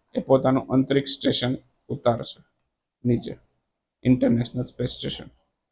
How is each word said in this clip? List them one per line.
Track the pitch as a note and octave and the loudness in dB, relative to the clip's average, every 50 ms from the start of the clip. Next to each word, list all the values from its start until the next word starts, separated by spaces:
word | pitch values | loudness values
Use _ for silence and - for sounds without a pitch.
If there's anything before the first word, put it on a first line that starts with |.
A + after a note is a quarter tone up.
| _ _ - | _ _ -8
એ | - | -4
પોતાનું | - - C3+ C3 C3+ C3 C3 C3 - - | 2 4 4 4 4 2 0 0 0 0
અંતરિક્ષ | B2 C3 C3 - C#3 C#3 C#3 - | 2 2 2 4 2 0 0 -2
સ્ટેશન | - - - - - - B2+ B2 C3 - - _ _ _ _ - | -6 -4 -2 -2 0 0 -2 -2 -4 -4 -8 _ _ _ _ -10
ઉતારશે | C3 C3+ - B2 A#2 A#2 A#2+ - - _ _ _ _ _ _ _ _ _ _ _ _ _ - | -8 -2 0 0 0 0 -4 -10 -14 _ _ _ _ _ _ _ _ _ _ _ _ _ -2
નીચે, | A#2+ A#2 A2 - - - - _ _ _ _ _ _ _ _ _ _ _ _ - | 0 0 0 -2 -6 -14 -14 _ _ _ _ _ _ _ _ _ _ _ _ 2
ઇન્ટરનેશનલ | B2+ B2+ B2 - - A#2 A#2 A#2+ - - B2+ B2 | 2 4 4 4 2 2 2 0 -4 -6 -8 -8
સ્પેસ | - - - B2 - | -8 -8 -8 -8 -8
સ્ટેશન. | - - - - - - - - _ _ _ _ _ _ _ _ | -8 -8 -10 -10 -10 -10 -14 -18 _ _ _ _ _ _ _ _